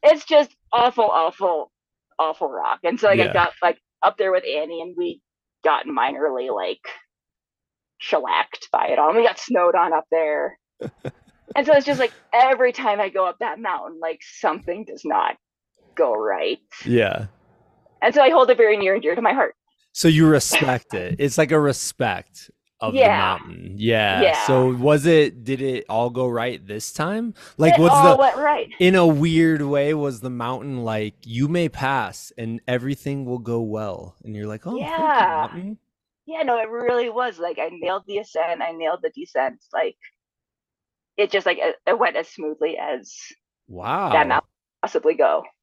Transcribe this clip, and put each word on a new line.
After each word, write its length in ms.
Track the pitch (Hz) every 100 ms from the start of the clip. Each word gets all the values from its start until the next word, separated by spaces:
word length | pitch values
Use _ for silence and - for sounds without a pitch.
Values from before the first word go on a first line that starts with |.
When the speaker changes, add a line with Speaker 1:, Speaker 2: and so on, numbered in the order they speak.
Speaker 1:
It's 220 | 294 311 -
just 300 | 302 294 _ _
awful, 320 | 233 247 247 214
awful, 600 | - 160 - 190 160 - _ _ _ _ _
awful 300 | 160 156 156
rock. 300 | - - -
And 160 | 170 240
so, 80 | 214
like, 120 | 190
I 40 | -
Speaker 2:
Yeah. 80 |
Speaker 1:
got, 200 | 180 175 -
like, 180 | 175 - _ _
up 160 | 185 196
there 160 | 190
with 100 | 185 -
Annie 360 | 147 160 170
and 140 | 170 180
we 240 | 339 - _ _ _ _
got 220 | 156 147 -
minorly, 680 | 135 127 135 151 143 127
like, 280 | 104 92 92 - - _ _ _ _ _ _ _ _ _ _
shellacked 680 | - 156 127 82 - - -
by 160 | - -
it 120 | -
all. 100 | 151
And 80 | 214
we 60 | 233
got 140 | -
snowed 360 | - 233 175 175
on 180 | 170
up 120 | 160 -
there. 480 | 165 156 151 147 - _ _
Speaker 2:
<laughs> 80 | - _ - - _ _ _ -
Speaker 1:
And 120 | 285
so 60 |
it's 120 | 294 277
just 140 | 277
like, 140 | 247 - _
every 380 | 233 262 254 247
time 260 | 240 254 202
I 100 | 196
go 160 | 190 185
up 100 | 175
that 200 | 233 156
mountain, 400 | 226 170 - 165
like, 200 | 165 160
something 600 | - - 180 165 - 180 220
does 180 | - 151
not 320 | - - - _ _ _ _ _ -
go 180 | 151
right. 460 | 107 107 95 80 123 _ - -
Speaker 2:
Yeah. 420 | 120 104 92 104 _ _ _ _ _ _ _
Speaker 1:
And 140 | 214 285
so 80 |
I 80 | 277
hold 180 | 330 247
it 80 | 233
very 180 | 220 208
near 160 | 190 196
and 80 |
dear 100 | 156
to 80 | 175
my 120 | 233
heart. 220 | 262 - - _ _ _
Speaker 2:
So 160 | - 170
you 200 | 156 160
respect 680 | 147 - - 139 123 _ 101
it. 220 | 90 -
It's 180 | 139 127
like 140 | 151
a 80 | 156
respect 880 | 147 131 - - 120 90 - - - _ _ _
of 140 | 220
the 60 | 254
Speaker 1:
Yeah. 360 | 226 180 92 92
Speaker 2:
mountain. 380 | - 85 90 98
Yeah. 440 | 110 113 104 95
Speaker 1:
Yeah. 260 | 95 151 107
Speaker 2:
So 260 | 131 127
was 320 | 123 135 151 147
it, 380 | 160 147 123
did 180 | 117 131
it 240 | 135 127 -
all 200 | 110 120
go 180 | 120 127
right 380 | 117 120 98 95
this 260 | 104 -
time? 440 | - 160 214 233 - - -
Like, 180 | 156 170
Speaker 1:
It 60 |
Speaker 2:
what's 120 | 170
Speaker 1:
all 200 | 277 277
Speaker 2:
the, 40 | 269
Speaker 1:
went 200 | 269 247
right. 320 | 294 294 - -
Speaker 2:
in 160 | 180 185
a 100 | 170
weird 560 | 147 165 160 165 156
way, 320 | 143 143 143
was 280 | 156 143 120
the 100 | 127
mountain 520 | 123 117 127 139 131
like, 320 | 113 110 107 -
"You 240 | - 117 143
may 220 | 175 165
pass 640 | - 135 135 104 - - -
and 240 | 113 117 -
everything 580 | 123 127 143 143 139 127
will 140 | 123
go 220 | 117 117
well"? 540 | 113 107 107 90 98 _
And 120 | - 107
you're 120 | 104
like, 180 | 107 170
"Oh, 60 | 233
thank 40 | 294 320
you, 60 |
Speaker 1:
Yeah. 440 | 311 269 180 160 151
Speaker 2:
mountain." 260 | 170 190 214 _ _ _ _ -
Speaker 1:
Yeah, 180 | 320
no, 140 | 285 233
it 100 | 220
really 400 | 233 240 240 240
was. 280 | 220 247 175
Like, 220 | 175 165
I 100 | 160
nailed 320 | 175 175 190 196
the 100 | 202
ascent, 420 | 214 160 165 170
I 80 | 147
nailed 300 | 165 165 175
the 80 | -
descent. 520 | - 349 131 135 - _
Like, 260 | - - - - _ _ _ _ _ _ _ _ _ _ -
it 140 | 202
just, 160 | 202 190
like, 140 | 170
it, 160 | 170 - -
it 140 | 202
went 160 | 208 131
as 120 | -
smoothly 480 | - 156 156 147 -
as 340 | 156 139 - - - - _ _ _
Speaker 2:
Wow. 420 | 90 101 160 185
Speaker 1:
that 140 | 151 139
mountain 220 | 131 - _ _ _
possibly 320 | - 160 151
go. 300 | 160 127 76 - _